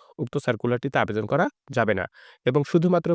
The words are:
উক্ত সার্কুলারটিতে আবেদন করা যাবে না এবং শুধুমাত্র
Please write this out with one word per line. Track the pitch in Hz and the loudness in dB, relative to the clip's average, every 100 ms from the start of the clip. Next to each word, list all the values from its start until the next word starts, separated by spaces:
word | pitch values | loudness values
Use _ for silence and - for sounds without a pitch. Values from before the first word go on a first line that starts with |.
| - - | -18 -10
উক্ত | 131 147 | -6 -4
সার্কুলারটিতে | - 110 120 120 139 139 | -2 -2 0 -2 -2 -2
আবেদন | 127 104 104 | 0 -2 -2
করা | 143 254 - - | 0 -2 -4 -6
যাবে | 131 110 | -2 0
না | 95 - _ - - - | 0 -2 _ -20 -8 0
এবং | 139 | 0
শুধুমাত্র | 143 175 175 175 165 | 2 2 4 2 0